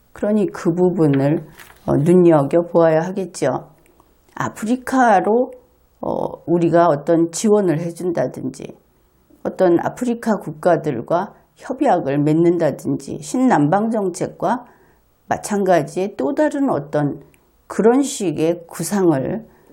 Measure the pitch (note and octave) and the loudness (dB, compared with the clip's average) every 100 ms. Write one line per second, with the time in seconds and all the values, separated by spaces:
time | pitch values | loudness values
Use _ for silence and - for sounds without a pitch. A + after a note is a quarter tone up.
0 | _ - G#3 G#3+ F#3+ - E3+ E3+ F3+ E3 | _ -6 -2 0 -2 -2 -2 0 0 2
1 | D#3 C3+ C#3 D#3 - - - - - C3+ | 2 2 2 0 -4 -18 -20 -12 -2 0
2 | D3 F3+ E3+ D#3 C#3 E3+ E3+ E3+ E3 D#3+ | 4 6 6 4 4 0 0 2 4 2
3 | F3 G3 F3+ - C#3 C3 - _ _ _ | 0 -6 -10 -4 -4 -4 -8 _ _ _
4 | _ _ _ - B2+ - G#3+ B3+ - C4 | _ _ _ -8 -8 -6 -4 -4 -2 2
5 | A#3+ F#3+ F3 A3+ C4 - _ _ _ _ | 4 4 2 0 -2 -6 _ _ _ _
6 | - - - - - E3+ E3 E3 E3+ D3 | -6 -4 -6 -8 -2 0 2 4 4 2
7 | D3+ E3 E3 E3+ A3 G#3 F#3+ E3 F3 E3 | 0 0 0 0 2 2 2 -2 -4 -6
8 | F3+ E3 C3 C3 C3 - - - _ _ | -6 -4 -4 -6 -12 -10 -16 -18 _ _
9 | _ _ _ _ - - F#3 E3+ - - | _ _ _ _ -12 0 2 2 0 -4
10 | - A#3 A3+ G3 - D3+ F3+ E3 D#3 B2 | -4 -4 -2 -4 -4 -4 0 0 0 -6
11 | - E3 G3+ - _ _ - C4 C#4+ F3+ | -4 -4 -4 -12 _ _ -12 -2 2 2
12 | C#3 C#3+ D3 D#3 E3+ F3 D#3 - - C3+ | 0 0 2 4 4 2 0 -2 -6 -6
13 | - - D#3 B3+ C4 E3 D3 F#3+ A3+ A3+ | -6 -14 -8 0 2 2 2 2 0 -2
14 | F#3+ E3 D#3 - F3 B3 - _ _ _ | -4 -4 -8 -4 -4 -4 -8 _ _ _
15 | _ _ _ - - G3+ F#3 F3 D3 F3+ | _ _ _ -6 -4 -2 2 2 0 -4
16 | G3 - C4+ C#4+ D4+ D4 C4+ C#3+ C#3+ D3+ | -6 -4 -4 -2 -2 0 -2 -2 -4 -4
17 | D3 - - _ _ _ _ - G#3 B3 | -2 -6 -14 _ _ _ _ 2 4 4
18 | C4+ - F#3+ D#3 D#3+ F3 - - E3 G#3 | 0 -2 -4 0 0 -2 -6 -10 -4 0
19 | F3+ C#3 C3 - - _ _ | 2 2 -2 -6 -10 _ _